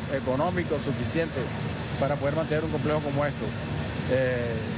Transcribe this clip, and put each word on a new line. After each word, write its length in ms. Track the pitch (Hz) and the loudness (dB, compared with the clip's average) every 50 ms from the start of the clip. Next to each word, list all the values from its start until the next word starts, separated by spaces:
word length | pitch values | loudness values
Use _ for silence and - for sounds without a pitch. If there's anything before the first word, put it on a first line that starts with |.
| - - 147 | -2 -2 -2
económico 680 | 135 120 127 127 131 156 180 180 180 160 - 156 143 | -2 0 0 2 2 2 2 2 0 0 0 0 0
suficiente 600 | - 143 123 117 120 - - 160 165 160 - 131 139 - - - - - - - - - - - | 0 0 0 0 0 0 0 0 0 0 0 -2 -2 -2 -2 -2 -2 -2 -2 -4 -4 -4 -2 0
para 180 | 139 135 147 | 0 2 2
poder 200 | 139 139 143 143 | 2 0 0 2
mantener 280 | 160 160 139 151 156 160 | 0 0 2 0 0 0
un 60 | 156 | 0
complejo 300 | 151 139 135 147 151 156 | 0 0 2 2 2 2
como 240 | 147 147 139 143 147 | 0 0 0 2 2
esto. 220 | 143 - - - - - - - - - - - - - - - - | 0 0 -2 -4 -4 -4 -4 -4 -2 -2 -2 -2 -2 -2 -2 0 2
Eh, 420 | 127 131 131 127 127 120 120 117 113 113 113 117 - | 2 4 4 4 2 2 0 0 0 -2 -2 -2 -2